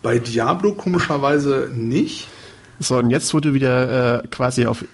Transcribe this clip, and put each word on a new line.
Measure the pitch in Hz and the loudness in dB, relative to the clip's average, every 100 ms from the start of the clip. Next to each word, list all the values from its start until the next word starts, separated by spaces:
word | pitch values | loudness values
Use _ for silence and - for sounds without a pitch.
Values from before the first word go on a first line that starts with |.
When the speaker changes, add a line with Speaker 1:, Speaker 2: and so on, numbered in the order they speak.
Speaker 1:
Bei | 113 117 | 2 0
Diablo | 117 117 117 180 208 | 0 -2 0 2 0
komischerweise | 202 185 175 - 147 139 147 143 135 127 | 0 -2 0 0 0 2 2 2 0 -2
nicht. | 127 113 143 320 - - - - - - - | -4 -2 0 -2 -4 -14 -18 -20 -20 -20 -8
Speaker 2:
So, | - 127 | -2 2
und | 120 | 2
jetzt, | 135 - | 2 2
wo | 156 | 0
du | 147 | 2
wieder, | 135 131 127 127 131 123 120 | 2 2 2 2 0 2 0
äh, | - | -4
quasi | - 127 127 117 | -4 -2 0 0
auf | 117 - | -2 -8